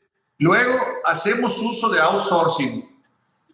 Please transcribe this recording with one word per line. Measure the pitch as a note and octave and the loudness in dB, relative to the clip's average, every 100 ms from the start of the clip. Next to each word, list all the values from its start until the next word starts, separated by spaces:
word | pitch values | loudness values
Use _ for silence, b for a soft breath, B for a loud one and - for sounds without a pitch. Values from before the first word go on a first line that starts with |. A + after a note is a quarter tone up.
| _ _ _ _ | _ _ _ _
Luego, | D#3 G#3 B3 B3+ B3+ - | 2 4 2 0 -2 -4
hacemos | D#3+ E3 G3+ A#3+ A#3 - | -2 -2 -2 0 -2 -2
uso | A3 G#3+ G#3 | -4 -2 0
de | E3 | 2
outsourcing. | D#3+ G3 - F3 E3 - B2+ A2+ - _ - _ _ _ _ | 2 2 0 2 2 0 -4 -6 -12 _ -20 _ _ _ _